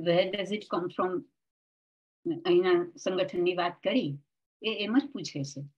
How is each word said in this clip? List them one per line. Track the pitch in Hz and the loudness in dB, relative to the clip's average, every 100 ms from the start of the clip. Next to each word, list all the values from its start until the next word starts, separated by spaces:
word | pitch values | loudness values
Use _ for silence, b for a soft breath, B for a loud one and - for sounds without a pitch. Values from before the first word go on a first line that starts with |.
where | 170 170 190 | 2 2 2
does | 202 185 | 0 -4
it | 208 - | -4 -2
come | 190 175 | -4 -2
from, | - 185 180 - _ _ _ _ _ _ _ _ _ 349 330 | -2 -2 -2 -8 _ _ _ _ _ _ _ _ _ -6 -4
અહીંના | 359 349 370 247 - - | 4 4 6 2 0 -6
સંગઠનની | - 185 185 180 175 | -4 0 -2 0 0
વાત | 175 175 - | 0 -2 -2
કરી, | 190 247 156 139 _ _ _ - | 0 0 0 -6 _ _ _ -8
એ | 220 208 | -6 -4
એમ | 208 254 | 2 2
જ | - | 2
પૂછે | - 151 147 | -8 -8 -6
છે | 143 - 143 | -8 -10 -14